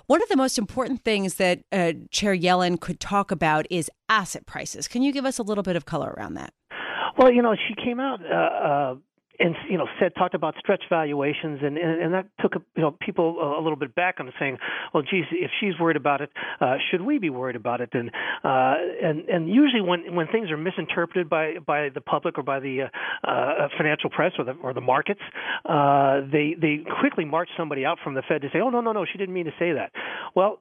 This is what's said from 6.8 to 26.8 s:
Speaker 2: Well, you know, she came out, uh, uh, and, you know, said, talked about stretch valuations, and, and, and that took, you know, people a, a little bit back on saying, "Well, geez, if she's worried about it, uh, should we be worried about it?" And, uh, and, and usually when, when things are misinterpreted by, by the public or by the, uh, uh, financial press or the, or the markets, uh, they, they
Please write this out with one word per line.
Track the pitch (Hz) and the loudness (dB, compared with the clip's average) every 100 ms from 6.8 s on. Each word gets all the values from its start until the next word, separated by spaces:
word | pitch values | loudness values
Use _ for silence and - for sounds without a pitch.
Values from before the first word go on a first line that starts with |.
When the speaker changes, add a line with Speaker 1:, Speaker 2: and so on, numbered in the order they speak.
| - - - - | -8 -6 -4 6
Speaker 2:
Well, | 254 | 8
you | 240 | 8
know, | 233 | 4
she | 208 - | 2 -2
came | 202 240 240 | -4 -6 -4
out, | 269 220 | -4 -6
uh, | 160 | -2
uh, | 170 165 - 160 143 135 131 _ _ _ - | 2 2 2 2 2 0 -4 _ _ _ 0
and, | 170 156 - | 0 0 -2
you | 175 | -2
know, | 131 - | -2 2
said, | 180 | 0
talked | - 180 | 4 0
about | 170 156 - | 2 -2 -4
stretch | - 190 - | 0 0 2
valuations, | 170 151 143 139 147 160 139 | 0 2 0 0 -2 -6 -2
and, | 143 151 | -2 0
and, | 170 165 | 0 0
and | 165 | 0
that | 185 190 - | 0 -4 -2
took, | 240 180 - - | 0 0 -6 0
you | |
know, | 156 139 | 0 0
people | - 180 165 170 | -6 0 0 0
a, | 151 151 | -2 -2
a | |
little | 160 147 | -2 -2
bit | 135 | -4
back | 170 180 - | -2 -2 -2
on | 127 - | -10 -4
saying, | 143 123 - - - | -4 -4 -8 -8 -2
"Well, | 156 | -2
geez, | 139 190 139 | 0 -2 0
if | 170 165 - | -2 -2 -2
she's | 208 160 | -2 2
worried | 165 156 | 2 2
about | 147 143 | 2 0
it, | 147 - - - | -2 -8 -10 -2
uh, | 131 139 - | 0 0 0
should | 180 | -2
we | 220 294 | 0 0
be | 165 | 0
worried | 127 127 120 | -2 -4 -4
about | 117 123 | -4 -4
it?" | 120 | -2
And, | 127 117 - - - | -4 -4 -6 -6 -4
uh, | 143 131 131 - - - | 2 4 4 2 -2 -2
and, | 165 156 - | -2 -2 0
and | 180 165 | -2 4
usually | 240 294 233 | 6 6 4
when, | 180 175 170 | 2 0 0
when | 175 160 | -2 0
things | 226 196 | 0 0
are | 151 | -2
misinterpreted | 175 185 156 180 170 185 165 | -2 -4 -4 -2 0 -2 0
by, | 160 156 160 151 | 0 0 -4 -2
by | 147 147 | 0 -2
the | 135 | -6
public | - 151 170 156 | -2 -2 -2 -4
or | |
by | 139 135 | -4 -2
the, | 139 131 | -2 -4
uh, | 131 - - - - | -4 -6 -8 -4 -2
uh, | 127 127 156 143 - | 0 0 0 -2 0
financial | 156 156 151 | 0 0 -2
press | - 165 - | 0 0 0
or | |
the, | 123 156 | -6 -4
or | 127 | -6
the | 123 | -2
markets, | 123 139 175 202 - - - - | 2 2 2 -4 -6 -10 -8 -6
uh, | - 151 143 139 139 139 135 | 0 4 6 6 6 2 2
they, | 147 147 170 | 0 2 0
they | 151 151 | 0 0